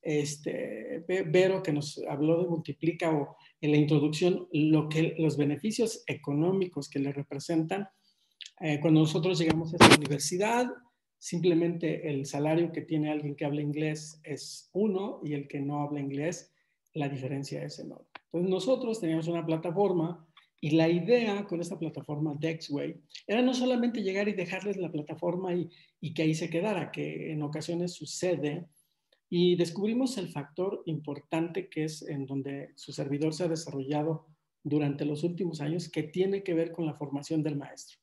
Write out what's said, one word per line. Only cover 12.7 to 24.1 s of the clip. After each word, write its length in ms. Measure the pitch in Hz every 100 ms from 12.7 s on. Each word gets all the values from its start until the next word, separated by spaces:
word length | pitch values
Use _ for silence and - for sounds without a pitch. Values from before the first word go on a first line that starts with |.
que 100 | 165
tiene 280 | 143 156 151
alguien 260 | 151 147 143
que 80 |
habla 180 | 147 147
inglés 580 | 147 147 156 151 - -
es 440 | - 139 - - -
uno 480 | 180 214 190 202 -
y 100 | 160
el 120 | 147 143
que 140 | 147
no 200 | 139 147
habla 200 | 147 147
inglés, 520 | 139 139 151 175 - _ _ _ _
la 140 | - 143
diferencia 540 | 135 127 139 139 147
es 160 | 147 -
enorme. 280 | - - - - _
Entonces 240 | 165 180
nosotros 500 | 185 190 262 247 220
teníamos 280 | 165 160 160
una 180 | 170 165
plataforma 800 | 160 175 165 202 180 160 175 - _ _ _
y 100 | 151
la 180 | 160 160
idea 560 | 175 170 240 226 202 202
con 140 | 170
esta 180 | 170 185
plataforma 580 | 160 151 127 143 156 139
Dexway 580 | 160 165 - 143 143 - _ - -
era 140 | 214
no 120 | 254
solamente 480 | 254 247 247 240 -
llegar 260 | 190